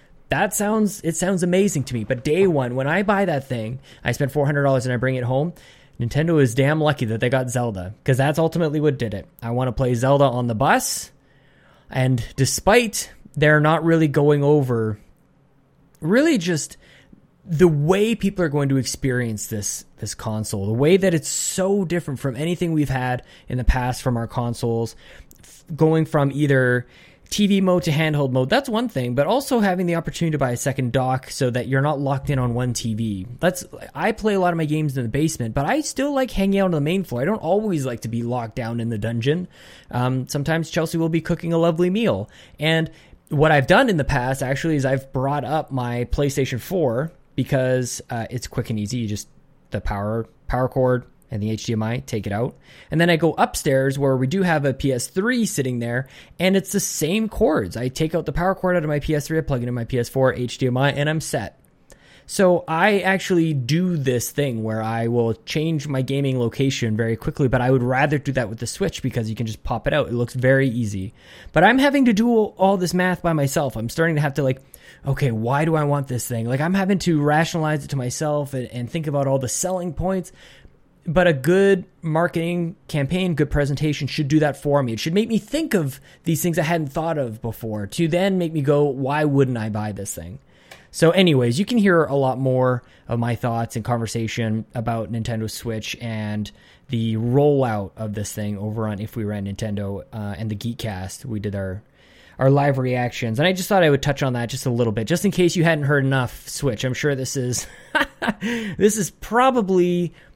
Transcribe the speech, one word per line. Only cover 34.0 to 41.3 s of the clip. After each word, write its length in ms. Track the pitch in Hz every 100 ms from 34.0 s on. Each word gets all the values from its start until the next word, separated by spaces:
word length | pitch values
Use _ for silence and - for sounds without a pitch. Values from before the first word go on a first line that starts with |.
| 190
play 220 | 220 208
a 60 | 196
lot 120 | 180
of 60 | 170
my 80 | 156
games 320 | 156 151 135
in 40 |
the 60 | 117
basement, 460 | 139 156 - 113
but 100 | 139
I 160 | 147 277
still 320 | 294 - 277
like 180 | 277 262
hanging 300 | 196 196 196
out 60 | 190
on 60 |
the 100 | 160
main 200 | 143 190
floor. 200 | 180 120
I 20 |
don't 140 | 151 220
always 480 | 160 202 214 165 131
like 140 | 117
to 80 | 117
be 160 | 117
locked 320 | 117 123 113 -
down 220 | 113 117
in 120 | 113
the 80 | 113
dungeon. 500 | 113 117 120 165 180 - - - -
Um, 380 | 120 127 131 123
sometimes 420 | 147 143 165 156
Chelsea 280 | 175 160 170
will 100 | 165
be 140 | 160
cooking 320 | 160